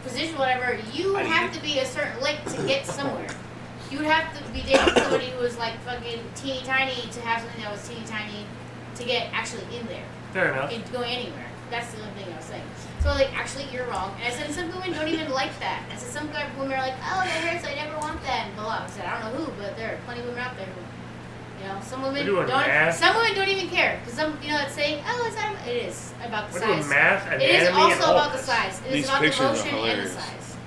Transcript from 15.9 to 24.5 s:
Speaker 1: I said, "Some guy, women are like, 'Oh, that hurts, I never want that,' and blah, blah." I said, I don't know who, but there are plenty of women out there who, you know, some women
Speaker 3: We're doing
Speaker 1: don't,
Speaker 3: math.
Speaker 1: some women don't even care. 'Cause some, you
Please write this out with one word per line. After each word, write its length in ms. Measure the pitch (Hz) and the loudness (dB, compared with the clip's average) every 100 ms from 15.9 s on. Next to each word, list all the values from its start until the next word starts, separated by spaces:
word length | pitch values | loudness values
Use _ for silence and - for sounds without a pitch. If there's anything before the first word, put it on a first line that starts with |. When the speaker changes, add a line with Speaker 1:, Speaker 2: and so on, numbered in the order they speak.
Speaker 1:
I 20 | - | -10
said, 160 | - | -8
"Some 160 | 294 302 | -6 -6
guy, 120 | 302 269 277 | -4 -6 -4
women 140 | 269 269 | -2 -2
are 60 | |
like, 120 | 262 262 | -2 -4
'Oh, 240 | - 370 | -2 0
that 160 | 359 330 330 | 0 0 0
hurts, 180 | 339 302 | -2 -4
I 80 | 285 | -6
never 220 | 302 311 | -6 -4
want 220 | 302 - | -4 -4
that,' 240 | 277 247 208 | -2 -2 -4
and 80 | 202 | -6
blah, 100 | 208 | -4
blah." 180 | - | -4
I 40 | - | -6
said, 160 | - 185 | -8 -6
I 160 | 233 | -4
don't 100 | 220 | -4
know 140 | 262 311 | -4 -6
who, 60 | 185 | -6
but 160 | 202 220 | -8 -6
there 160 | 226 - | -6 -6
are 20 | - | -8
plenty 140 | 240 | -8
of 80 | 240 | -6
women 160 | 240 | -4
out 140 | 247 196 | -6 -6
there 80 | 190 | -10
who, 140 | 185 175 - - - - - - - | -10 -12 -12 -12 -12 -12 -12 -14 -10
you 60 | 190 | -8
know, 100 | 196 | -8
some 200 | - 254 | -6 -4
women 220 | 269 277 196 | -2 0 4
Speaker 3:
We're 160 | 190 | 4
doing 40 | 147 | 6
Speaker 1:
don't, 200 | 269 294 | 4 6
Speaker 3:
math. 300 | 151 160 165 | 6 6 8
Speaker 1:
some 180 | 339 427 | 6 8
women 180 | 453 392 | 4 4
don't 120 | 392 | 2
even 220 | 392 349 | 2 2
care. 300 | 349 262 - | 2 2 2
'Cause 100 | - | -6
some, 240 | 247 311 302 | -2 -2 -2
you 80 | 302 | -2